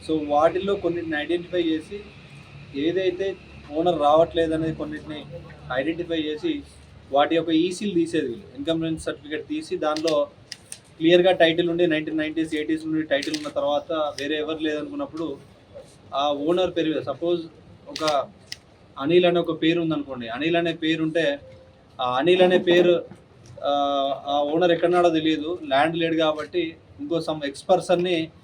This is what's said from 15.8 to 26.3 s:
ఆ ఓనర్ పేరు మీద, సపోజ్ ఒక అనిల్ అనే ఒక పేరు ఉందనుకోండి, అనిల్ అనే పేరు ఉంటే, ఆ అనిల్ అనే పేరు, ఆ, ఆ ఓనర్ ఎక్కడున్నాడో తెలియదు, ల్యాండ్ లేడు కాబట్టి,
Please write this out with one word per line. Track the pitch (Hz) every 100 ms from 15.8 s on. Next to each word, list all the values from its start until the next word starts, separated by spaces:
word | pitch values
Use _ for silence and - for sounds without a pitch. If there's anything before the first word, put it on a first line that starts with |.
| - - - 139
ఆ | 143
ఓనర్ | 143 147 180 180 170
పేరు | 156
మీద, | 143
సపోజ్ | 131 135 170 175 165 - - - -
ఒక | 147 156 143 113 95 - - _ _ _ -
అనిల్ | 139 175 175
అనే | 170
ఒక | 165 156
పేరు | 160 170
ఉందనుకోండి, | 160 151 139 127 117
అనిల్ | 117 151 170
అనే | 170
పేరు | 165 160 160
ఉంటే, | 160 165 151 143 - - - _ _ -
ఆ | 127 127
అనిల్ | 151 180
అనే | 180 180
పేరు, | - 175 180 170 - - - - - -
ఆ, | 139 143 143 143 139 135 143
ఆ | 143
ఓనర్ | 147 160 175
ఎక్కడున్నాడో | 165 170 175 175
తెలియదు, | 160 156 156 151 175 156
ల్యాండ్ | 135 156 165
లేడు | 165 160
కాబట్టి, | 156